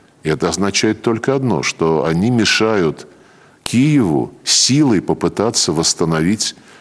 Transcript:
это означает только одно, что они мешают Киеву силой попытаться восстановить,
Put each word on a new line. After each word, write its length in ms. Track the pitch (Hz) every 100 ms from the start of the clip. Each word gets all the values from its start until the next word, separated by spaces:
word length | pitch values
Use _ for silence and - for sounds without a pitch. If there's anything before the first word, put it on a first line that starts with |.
| _ _
это 260 | 78 76 87
означает 520 | 82 98 95 110 107
только 320 | 120 110 -
одно, 300 | 135 131 80
что 420 | 64 - 82 80 69
они 240 | 82 110
мешают 800 | 120 101 - 110 107 80 71 - - - - - _
Киеву 680 | - 117 147 147 95 71 58 -
силой 580 | - - - 139 147 98
попытаться 720 | - - 85 - 107 120 -
восстановить, 840 | 78 82 - 82 80 82 107 - - - -